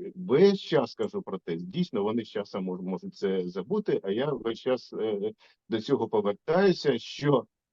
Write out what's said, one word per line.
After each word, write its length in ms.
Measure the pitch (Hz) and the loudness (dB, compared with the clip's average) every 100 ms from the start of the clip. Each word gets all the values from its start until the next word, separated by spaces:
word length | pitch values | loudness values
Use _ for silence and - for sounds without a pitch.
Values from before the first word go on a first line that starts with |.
| 185 - | -10 -10
весь 440 | 135 135 202 196 | 2 6 6 6
час 360 | - 151 117 - | 2 2 2 -2
кажу 260 | 104 101 | -4 -4
про 160 | - 95 | -6 -8
те, 180 | - 85 | -4 -6
дійсно, 480 | 90 147 180 107 | -4 -2 -2 0
вони 220 | 101 117 110 | 0 -2 -2
з 40 | |
часом 340 | 107 101 104 | -6 -6 -6
мож-, 180 | 92 92 | -4 -4
можуть 340 | 92 90 98 - | -4 -6 -8 -4
це 280 | 98 95 90 | -2 0 -2
забути, 500 | 92 92 214 214 156 | -6 -2 -2 0 -2
а 80 | 98 | 0
я 200 | 107 143 | -2 -2
весь 280 | 131 113 113 | -2 -4 -4
час, 340 | 131 127 - | -2 -2 -4
е, 380 | 92 110 101 107 110 _ _ _ | -4 -2 -2 -4 -6 _ _ _
до 120 | 113 | -4
цього 260 | 110 131 113 | 0 0 2
повертаюся, 920 | 110 101 101 - 170 196 175 151 117 | 2 0 -2 0 4 4 4 0 0
що, 460 | - - 143 131 - _ _ | -4 -2 2 2 0 _ _